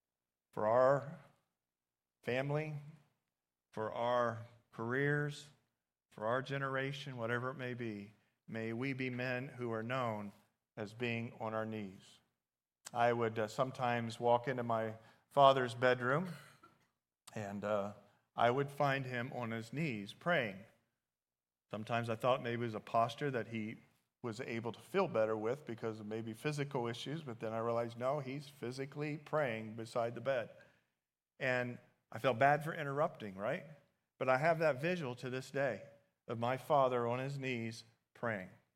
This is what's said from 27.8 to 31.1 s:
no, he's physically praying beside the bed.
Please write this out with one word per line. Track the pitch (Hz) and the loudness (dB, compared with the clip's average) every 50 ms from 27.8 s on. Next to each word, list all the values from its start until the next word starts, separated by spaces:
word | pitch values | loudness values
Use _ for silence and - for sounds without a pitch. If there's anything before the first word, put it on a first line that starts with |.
| 120 117 117 117 | 0 -2 -4 -4
no, | 123 131 143 156 | -2 0 0 -2
he's | 127 127 135 147 143 - | -2 -6 -8 -8 -10 -12
physically | - - - 120 127 135 135 139 - 147 151 151 147 160 | -12 -8 -8 -6 -6 -6 -8 -8 -6 -6 -4 -4 -4 -6
praying | 147 - 160 156 147 123 110 110 110 110 107 | -6 0 0 2 2 2 0 -2 -6 -8 -8
beside | 117 113 113 - 123 117 120 123 | -10 -10 -4 0 0 0 0 -2
the | 117 | -2
bed. | 117 135 135 120 107 - - - - - _ _ _ _ _ _ _ _ | -2 0 0 0 0 -4 -10 -20 -20 -20 _ _ _ _ _ _ _ _